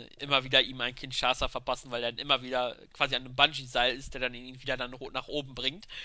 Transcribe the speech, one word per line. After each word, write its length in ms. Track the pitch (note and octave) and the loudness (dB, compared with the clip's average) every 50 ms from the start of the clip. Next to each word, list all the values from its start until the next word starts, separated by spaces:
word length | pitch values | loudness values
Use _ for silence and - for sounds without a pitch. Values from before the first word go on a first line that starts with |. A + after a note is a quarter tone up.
| A#2+ - - - | -16 -16 -14 -10
immer 240 | C3 C#3+ C#3 C3 | 0 2 2 2
wieder 200 | B2+ C3+ C3+ C3 | 4 6 6 6
ihm 180 | B2+ C3 C3 B2+ | 6 4 0 -4
ein 160 | A#2+ B2 B2+ | -4 -4 -4
Kinshasa 500 | - - C3+ B2+ - B2+ B2+ B2+ - C3+ | -6 -8 -6 -2 2 2 2 4 2 0
verpassen, 460 | B2 - B2 B2 - B2 - - C3 | -2 -2 -2 -2 -2 -4 -4 -4 -4
weil 100 | A#2+ A#2+ | -4 -2
er 80 | A#2+ A#2+ | -2 -2
dann 80 | A#2+ - | -4 -4
immer 240 | C#3+ D3 C#3 B2+ | 2 2 2 2
wieder 340 | B2+ B2+ B2+ B2 B2+ A#2+ - - - - | 2 0 0 0 0 0 -2 -8 -14 -12
quasi 220 | - - C#3+ C3+ C3+ | -2 0 0 2 0
an 100 | B2 C3 | -2 -4
einem 120 | C#3 B2+ | -2 4
Bungee-Seil 600 | C#3 C#3+ D3+ D3+ C#3 C3+ B2 - B2 B2 B2+ A#2+ | 6 6 6 6 0 -8 -2 2 4 4 4 2
ist, 180 | C3+ C3 - - | 0 -6 -8 -4
der 60 | C3 | -4
dann 140 | B2+ B2 A#2+ | -2 -4 -4
ihn 260 | A#2+ B2+ B2+ B2+ B2+ | -6 -10 -14 -14 -8
wieder 160 | - C3+ C3 | -4 -4 -2
dann 180 | B2+ B2 B2 B2+ | -2 -4 -6 -8
ro-, 160 | B2 C3 - | -8 -10 -6
nach 180 | - C3 - - | -6 -6 -4 -4
oben 260 | - D3 C#3 C3+ B2+ | -4 -4 -4 -4 -6
bringt. 320 | B2 B2 C3+ D3+ G#3 - - - - | -2 -2 -2 -2 -4 -8 -14 -12 -12